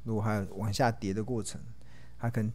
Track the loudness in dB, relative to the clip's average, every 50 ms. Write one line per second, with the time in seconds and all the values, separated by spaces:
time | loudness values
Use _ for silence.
0 | -4 0 0 2 2 4 2 2 0 -2 -2 -2 0 0 4 4 4 4 4 2
1 | 0 0 0 0 0 0 -2 -2 -2 -4 -6 -8 -8 -8 -8 -10 -10 -10 -10 -10
2 | -10 -10 -8 -2 -2 0 2 2 2 0